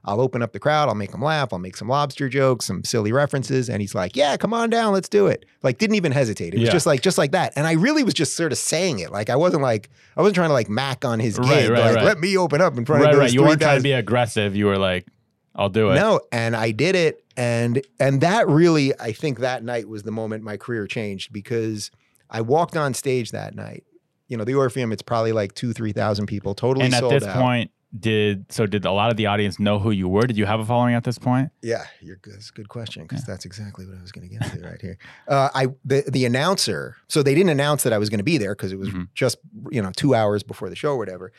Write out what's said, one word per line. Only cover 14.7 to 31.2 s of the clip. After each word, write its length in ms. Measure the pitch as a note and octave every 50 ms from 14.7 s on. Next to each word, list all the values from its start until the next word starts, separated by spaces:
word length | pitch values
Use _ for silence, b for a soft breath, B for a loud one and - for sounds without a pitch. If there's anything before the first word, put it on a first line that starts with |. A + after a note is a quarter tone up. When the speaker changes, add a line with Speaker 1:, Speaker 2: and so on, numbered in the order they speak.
| G2
Speaker 2:
like, 300 | F#2+ F#2+ F#2 F2+ F#2 - - _ _ _ _ _ _ _ _ -
"I'll 140 | - G2+ G2
do 200 | F#2 A2 G#2+ G2
it." 40 | A#2
Speaker 1:
No, 240 | D3 G#3 A3 F#3 - - - A#2+
and 200 | A#2 A#2 A2+ A#2
I 180 | A2 A2+ A#2
did 240 | A2 A2 D3 F3+ F#3
it. 280 | F3+ E3 D3 - - _ _ -
And, 440 | B2+ A#2+ A#2+ A#2 A#2 A#2+ A#2+ A#2 C#3 - _ _
and 220 | - C3 C3+ C#3 C3
that 300 | D#3 F3 G#3 A#3 F#3+ -
really, 420 | C#3+ D#3 F3 E3+ D#3+ D3+ C3+ C3+ B2+ -
I 140 | A#2 A#2 A2
think 260 | - E3 D3 A#2+ A2
that 240 | B2+ B2 B2+ A#2+ A2+
night 240 | B2 A#2+ A#2 G2+
was 160 | G#2 A2 G#2 G2
the 80 | G#2+
moment 320 | G#2+ A2+ A2 G#2+ G#2+ A2 A2
my 140 | G#2 G#2
career 280 | G2 - B2 A#2+ A2 G2+
changed, 460 | - - B2 G#2+ G2+ G2 F#2 - -
because 600 | - G2+ G2 - A#2 A2+ A2 A2+ G#2+ G#2 G2+ - _ _ _ _ _ _ _ -
I 120 | - A2+
walked 340 | A2+ A#2 C#3+ E3 E3+ E3 F3
on 180 | D#3+ D3 C3+ A#2
stage 380 | - - C3+ B2+ B2+ A2 -
that 240 | A2+ G#2 G2+ G#2 G2+
night. 300 | G#2 G#2 A2 A2 - _ _ _ _ _ _ _ _ _ -
You 80 | B2
know, 80 | A2+ G#2
the 100 | B2 C3+
Orpheum, 360 | C#3 C3+ A#2+ - C3+ B2 A2
it's 120 | G#2+ - -
probably, 280 | - A#2 A2+ A2+ A2+ A2
like, 200 | A2 G2+ G2 -
two, 200 | - B2+ A#2+ G#2+
three 180 | - A2+ G#2+
thousand 340 | G2 A2 G2+ G#2+ G#2 G2+ G#2
people, 300 | F#2+ G#2 G2 - G2 G2+
totally 300 | - A#2+ B2 C3 C3+ C3
Speaker 2:
And 80 | B2+ B2
at 60 | A#2+
Speaker 1:
sold 120 | C3 A#2+ C3+
Speaker 2:
this 100 | C3+ -
Speaker 1:
out. 120 | G2+ -
Speaker 2:
point, 340 | B2+ B2+ B2 B2 A#2+ G2+ - _ _ _ - - G2
did, 520 | F#2+ A2+ G#2+ G#2+ G#2 G#2 G2+ F#2+ - -
so 140 | - - A2
did 180 | G2 G#2 G2+ F2
a 60 | F2
lot 200 | F#2+ G2+ A2 A#2+
of 60 | A2
the 100 | G#2+ G#2+
audience 320 | G2+ G#2 G#2 G#2 G2 E2 -
know 180 | G#2 G#2 G#2
who 140 | G2+ G2+ A2+
you 160 | G#2 F#2+ F#2
were? 140 | F2+ F#2+ G#2 B2
Did 120 | B2+ G#2+
you 100 | G#2 G2+
have 120 | G2 A2 A2
a 60 | A2
following 300 | A2+ B2 A#2+ B2 B2 A#2+
at 80 | A#2 -
this 160 | B2 A2+
point? 300 | -